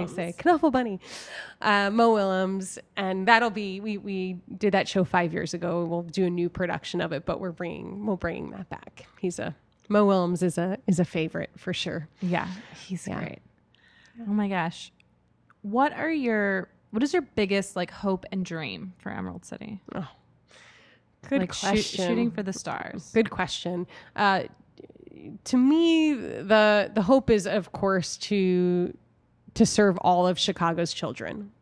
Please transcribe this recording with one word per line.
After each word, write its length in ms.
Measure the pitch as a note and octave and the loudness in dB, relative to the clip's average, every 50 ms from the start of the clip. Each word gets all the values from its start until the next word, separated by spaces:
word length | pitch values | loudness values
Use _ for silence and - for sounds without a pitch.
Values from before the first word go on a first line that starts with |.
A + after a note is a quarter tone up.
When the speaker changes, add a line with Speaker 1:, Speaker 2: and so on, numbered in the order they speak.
| F3+ | -2
Speaker 1:
Willems. 100 | F3 - | -4 -6
Speaker 2:
say, 200 | - E3+ E3+ F3 - - | -6 -6 -6 -6 -2 2
"Knuffle 240 | E4 F4 D4+ - D#4 | 4 4 4 4 2
Bunny." 280 | B3 B3+ B3 A3+ G3 F3+ - - - - - - - - - - - - | 2 2 0 -2 -4 -8 -10 -14 -16 -16 -16 -14 -14 -14 -14 -16 -12 -4
Uh, 300 | - - G#3 G3+ G3+ G3+ | 0 2 2 4 2 2
Mo 240 | G#3 A3+ A#3 A#3 A3+ | 4 4 6 6 6
Willems. 640 | G#3+ G3 F#3+ F#3+ F#3 F#3+ F#3 F#3+ F#3+ F#3 F#3 - - - _ - | 4 4 2 0 0 0 0 -2 -4 -6 -8 -10 -14 -16 _ -8
And 320 | - G3 F#3+ F#3+ F#3+ F#3+ G3 | -6 -4 -2 -2 0 4 6
that'll 220 | A#3 A3+ A#3+ A#3 | 6 6 6 4
be, 300 | F#3+ G#3+ G#3 G3 F#3 G3 | -2 -2 -6 -6 -6 -8
we, 180 | G3+ A3 G#3 G3+ | -6 -6 -6 -6
we 400 | - G3+ G3 F#3+ F#3 F#3 F#3 F3+ - - - | -6 -6 -4 -4 -4 -4 -6 -8 -12 -14 -8
did 160 | F#3 - G#3 F#3+ | -2 0 2 2
that 160 | F#3+ - - | 2 2 2
show 160 | - G3 F#3 | 2 2 2
five 300 | - - F3+ F3 E3 E3 | 2 4 2 2 2 0
years 180 | - D#3+ D#3+ - | -4 -6 -4 -6
ago. 320 | E3+ F3 F3 E3+ F3 E3+ | -4 -4 -2 -2 -2 -2
We'll 160 | E3 E3+ E3+ F3 | -2 -4 -6 -6
do 200 | E3+ D#3+ F#3+ F#3+ | -4 -2 0 0
a 60 | F3+ | 0
new 180 | F3+ F3 E3+ F3 | 2 0 -2 -2
production 540 | E3+ - F#3 E3+ E3+ D3+ - - - F3 E3+ | -2 -2 -4 -2 -4 -4 -6 -6 -4 -2 -2
of 100 | E3 D#3+ | -2 -4
it, 140 | C#3 - | -6 -4
but 120 | - F3 - | -4 -6 -6
we're 140 | - F3+ E3 | -6 -8 -8
bringing, 540 | - F3+ E3 D#3+ D3+ - - F#3 G3+ G#3 | -8 -8 -8 -8 -8 -10 -12 -10 -8 -4
we're 100 | G#3+ G3 | -4 -4
bringing 320 | F3 - E3+ E3 - - - - | -2 -4 -6 -6 -6 -8 -10 -10
that 180 | G3 F3+ - | -12 -12 -12
back. 340 | - - - - - - - - _ _ | -12 -14 -14 -16 -20 -20 -20 -20 _ _
He's 180 | - F3+ F3 - | -4 -4 -4 -4
a, 160 | - - D3+ - _ _ _ _ _ - | -6 -8 -8 -10 _ _ _ _ _ 0
Mo 160 | G3+ G#3 G#3 | 4 4 6
Willems 360 | G3+ G3 F#3 F3 F3 F3+ E3+ F3+ | 6 6 4 4 2 0 2 0
is 140 | F3+ - | 0 0
a, 220 | - E3+ F#3 F#3+ - - | 0 -2 -2 -2 -4 0
is 120 | - F3+ D#3 | 0 2 2
a 40 | F3 | 2
favorite 460 | - - E3+ D#3+ D#3+ - E3 E3 - - - | 0 0 -2 -4 -4 -4 -6 -8 -8 -10 -12
for 160 | - F#3 F3+ | -8 -8 -6
sure. 340 | - - F3+ - - D3 - _ - - | -6 -4 -6 -6 -6 -8 -10 _ -8 -4
Speaker 1:
Yeah, 260 | F3+ F3 E3 - F3+ F#3 G3 - - - - - | -2 -2 -2 -2 -4 -8 -12 -14 -18 -20 -18 -14
he's 200 | - F#3+ E3+ - | -10 -10 -10 -8
Speaker 2:
Yeah. 120 | - - - | -8 -8 -8
Speaker 1:
great. 220 | - - - - _ _ _ _ _ _ _ _ _ _ _ _ _ _ _ A#3 | -8 -10 -10 -14 _ _ _ _ _ _ _ _ _ _ _ _ _ _ _ -12
Speaker 2:
Yeah. 60 | A#3 | -6
Speaker 1:
Oh 60 | G3+ G3+ | -2 -2
my 160 | G#3+ G#3 G3 | 0 0 0
gosh. 420 | G3 F3+ D#3+ E3+ - - - - _ _ _ _ _ _ _ _ _ _ _ _ _ _ | 0 -2 -2 -2 -4 -8 -14 -20 _ _ _ _ _ _ _ _ _ _ _ _ _ _
What 320 | - G3+ G3+ A#3+ C4+ D4 - | -8 -4 0 2 2 2 0
are 180 | - - D#4+ | -2 -2 -2
your, 600 | E4 D4+ C4 A#3+ A3 G#3+ G#3 G3+ G3 F#3+ - - _ _ _ _ - | 0 0 0 0 2 2 2 2 0 0 -2 -6 _ _ _ _ -2
what 100 | G#3+ C4 | 0 0
is 100 | C#4+ - | 2 2
your 100 | F#4 C4+ | 0 -2
biggest, 540 | - - - G#3 F#3+ G3+ G3 F#3+ - - | -2 -2 -2 0 2 2 0 -2 -2 -4
like, 140 | F#3 F3+ - | -4 -4 -6
hope 340 | - - - G3+ F#3+ F3+ - - - | -6 -4 -2 -2 -2 -2 -4 -6 -6
and 100 | F#3+ F3+ | -4 -4
dream 500 | - E3+ E3 D#3 B2+ F#2 E2 D#2 F#3 F3+ _ | -4 -4 -6 -6 -6 -8 -10 -10 -12 -14 _
for 120 | - - - | -12 -10 -8
Emerald 320 | G2+ F#2 - - F3 - | -8 -8 -8 -8 -10 -12
City? 380 | - - - - - G#3+ F#3+ _ - - | -14 -14 -12 -12 -12 -12 -14 _ -10 -10
Speaker 2:
Oh, 140 | - E3+ - - _ _ _ _ _ _ _ - - - - - - _ _ _ _ _ _ _ _ - - | -8 -10 -10 -12 _ _ _ _ _ _ _ -20 -20 -20 -20 -20 -20 _ _ _ _ _ _ _ _ -8 -2
good 120 | C#4 C#4 | 0 0
Speaker 1:
Like, 120 | F#3 F3 - | 0 -2 -4
shoo-, 140 | - - | -4 -2
Speaker 2:
question. 420 | F#3+ G3+ G#3+ G3+ - - F#3+ F#3 F3 | 0 2 2 0 0 -2 -2 0 0
Speaker 1:
shooting 220 | A3+ A3+ A#3 A#3 | 2 2 0 0
for 120 | - - G#3 | -2 -4 -6
the 100 | F#3+ F#3+ | -6 -6
stars. 560 | - - - - - - - - - D#3+ - - | -8 -6 -8 -8 -8 -8 -10 -12 -14 -10 -2 2
Speaker 2:
Good 160 | A3+ G#3 G#3+ | 2 2 2
question. 580 | - - F3+ - - - - F3 F3+ F3 F3+ - - - - - - | 0 -4 -4 -4 -4 -6 -6 -4 -4 -4 -6 -8 -10 -18 -20 -10 -4
Uh, 300 | - G#3 G3+ F#3+ F3+ - - - _ _ _ _ - - - - - - - - - - - - G3+ - | 0 2 2 2 2 0 -4 -10 _ _ _ _ -20 -20 -20 -20 -20 -20 -20 -20 -18 -16 -16 -16 -16 -6
to 120 | - - B3 | 0 4 4
me, 560 | B3+ C4+ D4+ D#4+ E4+ E4 E4 D#4+ D#4 D#4 D4 | 6 6 6 6 6 6 6 6 4 4 2
the, 760 | A#3 - - - - - G3 G#3+ G#3+ G#3+ G#3+ G#3 G#3 G3 - - | 0 -4 -6 -8 -6 0 4 6 6 6 6 6 4 2 2 0
the 80 | A3 G3 | 0 2
hope 260 | F3 C4+ C4+ - - | 4 4 4 6 4
is, 180 | A3+ G#3 F3+ | 4 2 2
of 260 | G3 - E3+ E3+ - - | 2 -2 -2 -2 -4 -6
course, 440 | - - G3 F#3+ F#3 D#3+ - - - | -4 0 0 2 2 0 -2 -6 -8
to, 800 | - - G#3 G3+ F#3+ F#3 F3+ F3+ F3+ F3+ F3 F3 F3 - - - _ _ _ _ _ _ _ _ _ - - | -4 0 2 2 4 4 4 4 4 4 2 2 0 -2 -4 -8 _ _ _ _ _ _ _ _ _ -4 2
to 120 | - A3+ | 4 4
serve 320 | - - - G#3+ G3+ F3 F3+ | 4 6 4 4 4 4 4
all 280 | - F3+ F3+ F3 F3+ | 4 4 4 4 4
of 120 | F3+ F3+ - | 2 2 0
Chicago's 560 | - - F#3+ - F3 E3+ E3+ E3+ E3+ E3+ - | 0 -2 -2 0 0 0 0 0 -2 -2 -4
children. 560 | - - C3+ A#2+ - - E2 - - G#3 G3+ - _ | -6 -6 -8 -6 -6 -8 -8 -8 -10 -12 -14 -16 _